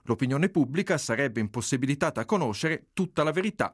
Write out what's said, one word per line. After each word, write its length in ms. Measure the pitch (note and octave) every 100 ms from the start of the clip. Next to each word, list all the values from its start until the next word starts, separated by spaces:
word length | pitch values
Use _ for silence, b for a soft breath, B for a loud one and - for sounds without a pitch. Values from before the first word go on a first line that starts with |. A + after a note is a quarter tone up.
l'opinione 480 | - A2+ B2+ C#3 F#3
pubblica 480 | E3+ B2 D#3 - D#3+
sarebbe 420 | - A#2 C#3 A2+
impossibilitata 800 | G#2+ A#2+ - C3 C3 C#3+ - -
a 60 | A#2
conoscere 600 | G#3 C3 G2+ D#3+ D#3+ -
tutta 300 | - F3+ -
la 100 | D3+
verità 400 | D#3+ G#3 - -